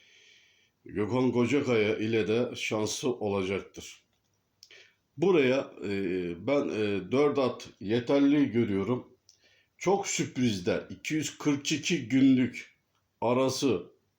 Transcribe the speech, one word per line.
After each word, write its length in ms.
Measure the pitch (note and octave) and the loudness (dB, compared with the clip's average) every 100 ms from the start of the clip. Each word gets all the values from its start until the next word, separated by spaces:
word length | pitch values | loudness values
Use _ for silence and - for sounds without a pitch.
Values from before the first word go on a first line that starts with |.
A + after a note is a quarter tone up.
| _ _ _ _ _ _ _ _ | _ _ _ _ _ _ _ _
Gökhan 480 | - E2+ G#2 B2+ B2+ | -10 -4 -2 0 2
Kocakaya 640 | A#2+ A#2+ C#3+ B2+ A2+ G#2 G#2+ | 2 2 2 2 2 2 0
ile 320 | A2 A2+ F#2+ | 0 0 0
de 280 | A2+ A#2+ - | 0 -2 -6
şansı 560 | - G#2+ G#2+ - C#3+ | -4 -2 -4 -4 -4
olacaktır. 880 | - G#2 G2+ F#2+ F#2+ - - - - _ _ _ _ _ _ - - - _ _ - | -4 -2 -2 -2 -4 -8 -18 -20 -20 _ _ _ _ _ _ -20 -20 -20 _ _ -2
Buraya, 540 | F3+ E3+ B2+ C3+ C#3 - | 2 4 4 2 -2 -8
e, 60 | G2+ G2 F2+ F#2 F2 E2+ G#2 | -6 -2 -2 -2 -4 -6 -2
ben, 220 | C#3+ D#2+ | 0 0
e, 440 | G2+ G#2 G2 F2+ | -2 -2 -2 -2
dört 260 | B2+ D3 C3+ | 2 2 2
at 300 | B2 - - - | 0 -2 -14 -12
yeterli 680 | F#2+ A#2+ A#2+ C#3+ C#3 D3 B2+ | -2 -2 2 4 4 4 2
görüyorum. 580 | A2+ G#2 G2 G2 B2 - _ _ _ _ _ _ - | 2 0 0 0 -4 -6 _ _ _ _ _ _ -6
Çok 280 | F3 G3 - | 0 0 0
sürprizde 800 | - B2+ C3 B2 F#2+ F#2+ F2 - | -4 -4 0 0 0 -2 -2 -4
iki 240 | - - | -12 -6
yüz 240 | D#3 C3+ - | -4 -4 -4
kırk 340 | D3 C#3 - | -2 -2 -2
iki 360 | D3 - E3 A2+ | -4 -2 -4 0
günlük 680 | C3 C3+ B2+ A#2+ - - _ _ _ _ - | 4 6 6 2 -4 -18 _ _ _ _ -4
arası 720 | A2+ B2 C3 - C#3 F#2 - _ _ | 0 2 0 0 0 0 -4 _ _